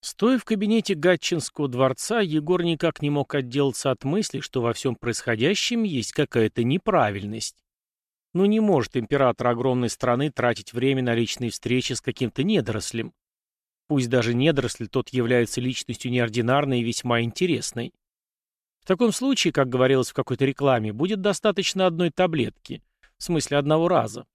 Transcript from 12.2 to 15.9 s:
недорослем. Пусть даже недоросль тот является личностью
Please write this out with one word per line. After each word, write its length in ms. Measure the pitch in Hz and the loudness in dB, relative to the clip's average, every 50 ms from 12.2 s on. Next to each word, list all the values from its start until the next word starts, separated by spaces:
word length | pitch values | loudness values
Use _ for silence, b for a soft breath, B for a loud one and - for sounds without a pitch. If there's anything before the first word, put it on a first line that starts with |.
| 131 113 - - 139 | -4 -4 -2 -2 0
недорослем. 720 | 190 220 185 117 113 107 107 - - - 113 113 - _ _ _ _ _ _ _ _ _ _ _ _ _ _ _ _ | 2 2 2 0 0 -4 -6 -6 -6 -6 -6 -8 -8 _ _ _ _ _ _ _ _ _ _ _ _ _ _ _ _
Пусть 200 | 151 139 127 117 | 0 0 2 2
даже 240 | 123 127 117 113 120 | 2 2 2 2 2
недоросль 540 | 120 135 160 156 139 135 117 - - 117 | 2 4 4 4 2 0 -2 -4 -6 -10
тот 220 | 104 - 135 113 - | -4 -2 -2 -4 -2
является 520 | - 127 120 113 123 123 117 110 - - | -2 -2 0 2 2 2 2 0 -2 -4
личностью 520 | 123 127 127 - - - | -4 -4 -4 -6 -8 -10